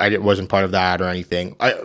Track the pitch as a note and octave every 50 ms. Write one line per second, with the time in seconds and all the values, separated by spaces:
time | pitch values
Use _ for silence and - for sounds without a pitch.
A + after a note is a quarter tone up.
0 | F#2+ G#2 G#2+ F#2+ G2+ G2+ G2+ G2 F#2+ F#2 - G2 G2 F#2 F#2 F#2+ F#2 F2+ F2+ F2+
1 | F#2 F2+ F2+ F2+ F2+ - F2+ F2 F2+ F2+ - - - B2+ G#2 F2 -